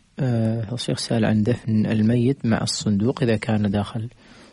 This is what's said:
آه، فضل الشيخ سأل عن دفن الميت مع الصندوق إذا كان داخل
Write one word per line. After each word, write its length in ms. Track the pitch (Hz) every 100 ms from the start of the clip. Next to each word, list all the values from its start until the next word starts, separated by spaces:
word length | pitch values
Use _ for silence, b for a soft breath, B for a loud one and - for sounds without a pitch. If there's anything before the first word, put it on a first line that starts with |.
| _ -
آه، 460 | 131 117 110 113
فضل 100 | 107
الشيخ 240 | 120 - 131
سأل 260 | - 117
عن 180 | 107 107
دفن 440 | 104 120 113 107 101
الميت 600 | 110 107 120 120 139 117
مع 160 | 107
الصندوق 600 | - - 107 101 113 -
إذا 140 | 117 107
كان 340 | - 107 104
داخل 380 | 104 101 113 117 B B B B